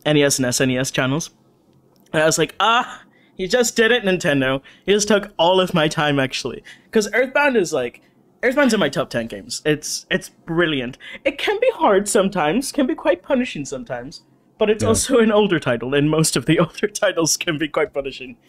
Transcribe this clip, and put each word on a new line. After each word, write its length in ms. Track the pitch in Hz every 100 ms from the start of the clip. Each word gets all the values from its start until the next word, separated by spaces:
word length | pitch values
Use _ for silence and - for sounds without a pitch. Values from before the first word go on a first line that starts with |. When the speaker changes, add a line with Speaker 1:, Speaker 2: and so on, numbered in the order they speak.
| 151
Speaker 1:
N 120 | 151
E 60 |
S 160 | 143 135
and 60 | 127
S 140 | -
N 120 | 131
E 60 | 127
S 140 | 135
channels. 380 | - 131 147 - _ _ _ _ _ _ _ _
And 100 | 160
I 40 | 156
was 120 | 156
like, 140 | 156 -
"Ah, 440 | 208 233 233 - - _ _ -
you 100 | 185
just 280 | 240 240 -
did 160 | 226
it, 120 | 247
Nintendo. 580 | 196 185 175 139 131 135 - - -
You 100 | 202
just 120 | 208
took 240 | 202 202 -
all 240 | 165 185
of 120 | 180 175
my 120 | 156
time, 320 | 160 151 143
actually." 440 | 131 - 123 - - - _
'Cause 160 | 220 202
Earthbound 420 | 214 254 285 285 240
is, 160 | 160
like, 300 | 151 123 - _ _ _ -
Earthbound's 300 | 240 262 269 214
in 40 |
my 100 | 147
top 200 | 160 131
ten 160 | 123 113
games. 340 | 101 107 - 156
It's, 400 | 147 - - -
it's 180 | 180 -
brilliant. 680 | _ - 165 165 143 123 - - -
It 140 | - 285
can 200 | - 415
be 120 | 508
hard 340 | - 285 196 202
sometimes, 640 | - 190 180 151 214 277
can 140 | - 254
be 80 |
quite 300 | 311 320 359
punishing 420 | - 262 247 - 135
sometimes, 560 | 131 120 123 131 - _ _ _ -
but 120 | 214
it's 140 | 214
Speaker 2:
Yeah. 60 | 214
Speaker 1:
also 300 | 214 - 240
an 120 | 220
older 280 | 208 202 165
title, 340 | 139 120 123
and 160 | 143 151
most 260 | 156 160 156
of 100 | 131
the 140 | 165
<laughs> 60 | 165
older 220 | - 208
titles 500 | - 196 165 156 -
can 200 | - 151
be 100 | 156
quite 260 | 160 147
punishing, 440 | 143 139 - 127 117